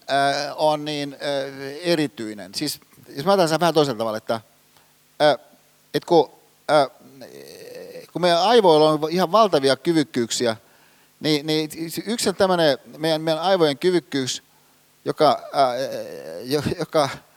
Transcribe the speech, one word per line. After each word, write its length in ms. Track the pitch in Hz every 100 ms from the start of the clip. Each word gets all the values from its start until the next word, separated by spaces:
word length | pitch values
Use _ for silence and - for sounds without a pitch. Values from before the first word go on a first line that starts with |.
| -
äh, 420 | 135 139 139 143 131
on 300 | 156 151 147
niin, 280 | 147 143
äh, 60 | 135 151 139 139 135 139 147
erityinen. 760 | 175 165 143 - 110 104 92 98
Siis, 240 | 147 - _ _ - 139
jos 100 | 160
mä 60 |
ajattelen 180 | 202 165
sen 100 | 156
vähän 140 | 170
toisella 240 | 156 143 110
tavalla, 200 | 113 107
että, 240 | - 113 - _ _ _ _ _ _ -
äh, 140 | 151 127 - _ _ _ _
et 120 | 151 -
kun, 260 | 170 139 - _ _ -
äh, 160 | 147 131 - - 135 104 67 69 92 - - 90 85 -
kun 80 | 165
meidän 200 | 180 170
aivoilla 480 | 190 240 190 151 156
on 100 | 151 156
ihan 220 | 175 170
valtavia 440 | 208 214 156 135 135
kyvykkyyksiä, 840 | 170 165 135 131 117 - 120 110 _ _ _ _ _ _
niin, 260 | 156 151 151
niin 240 | 156 156 151 165 170 190
yksi 240 | 240 -
on 60 | 180
tämmönen 420 | 190 180 156 131 - 147
meidän, 240 | 160 156
meidän 220 | 160 160
aivojen 340 | 175 190 156 135
kyvykkyys, 640 | 180 175 - 139 127 - - _ _ _ _ _ -
joka, 240 | - 151 - - 147
äh, 180 | 131 123 131 123 107 78 69 82
jo-, 200 | 120 147 120 180
joka 300 | 160 160 135 - -